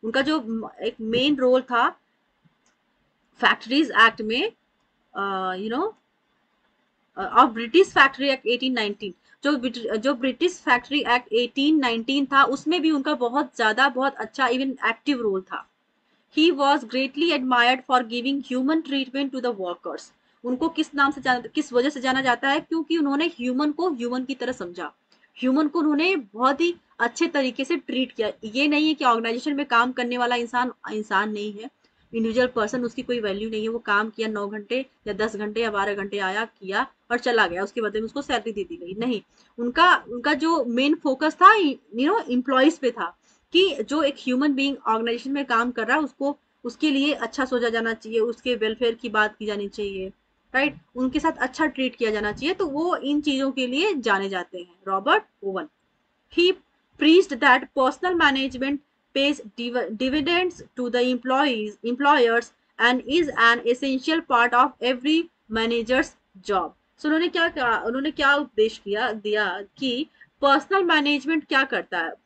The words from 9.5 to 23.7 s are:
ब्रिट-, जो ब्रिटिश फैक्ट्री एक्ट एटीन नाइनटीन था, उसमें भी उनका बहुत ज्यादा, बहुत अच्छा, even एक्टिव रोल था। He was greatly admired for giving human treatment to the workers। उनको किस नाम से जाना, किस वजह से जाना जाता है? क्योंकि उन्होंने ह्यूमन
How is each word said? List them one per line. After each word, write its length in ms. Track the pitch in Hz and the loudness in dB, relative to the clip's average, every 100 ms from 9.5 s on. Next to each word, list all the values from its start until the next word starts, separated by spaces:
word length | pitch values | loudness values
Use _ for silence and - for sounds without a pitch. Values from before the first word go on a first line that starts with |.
| 294 | 0
ब्रिट-, 380 | 247 233 226 220 | -2 -6 -6 -2
जो 180 | 240 | -2
ब्रिटिश 460 | 262 262 240 349 - | 0 -2 0 -2 -2
फैक्ट्री 440 | - 247 - 285 226 | 0 0 2 -2 2
एक्ट 260 | 247 - | 0 2
एटीन 460 | 220 240 269 285 311 | 0 0 0 2 4
नाइनटीन 460 | 254 233 226 277 269 | 2 -2 0 -2 2
था, 180 | 277 | 4
उसमें 380 | 262 269 302 349 | 4 2 -2 0
भी 100 | 311 | 2
उनका 220 | 302 285 | 0 -2
बहुत 440 | 302 240 269 262 - | -2 -2 -2 -4 -2
ज्यादा, 320 | 220 214 277 | -2 2 2
बहुत 260 | 254 269 262 | 2 -4 -4
अच्छा, 340 | 220 - 254 | -12 -2 -2
even 220 | 254 269 254 214 | 0 -2 -2 -4
एक्टिव 360 | 226 - 269 | -4 -2 -2
रोल 200 | 220 190 | 0 -4
था। 280 | 190 170 - _ _ _ _ _ _ - | -6 -14 -16 _ _ _ _ _ _ 0
He 180 | 320 277 | 0 2
was 240 | 277 294 | 2 2
greatly 520 | 226 247 269 277 339 294 | 0 -4 -4 -2 0 0
admired 420 | 254 247 240 254 - | 2 4 4 2 2
for 100 | 254 233 | 0 0
giving 340 | 240 240 277 262 | -4 -2 -4 -4
human 300 | 254 262 320 | -2 0 0
treatment 540 | 311 277 262 269 285 262 | -2 -4 -4 -4 -4 -4
to 60 | |
the 140 | 240 208 | -6 -4
workers। 540 | 180 175 175 - - _ _ _ | -6 -6 -8 -12 -14 _ _ _
उनको 260 | 240 254 320 | -6 -2 -2
किस 260 | 330 311 277 | -2 -4 0
नाम 160 | 269 | 0
से 100 | 294 | 0
जाना, 180 | 254 247 | -2 -2
किस 340 | 247 - 294 | -2 -6 -2
वजह 160 | 240 262 | 0 0
से 120 | 294 | -2
जाना 200 | 262 262 | -2 0
जाता 280 | 262 240 269 | 0 0 0
है? 100 | 294 | -2
क्योंकि 380 | 311 330 311 330 | -2 -6 -2 -2
उन्होंने 300 | 285 285 330 | 0 0 -2
ह्यूमन 440 | 330 247 254 302 | -2 -4 0 -2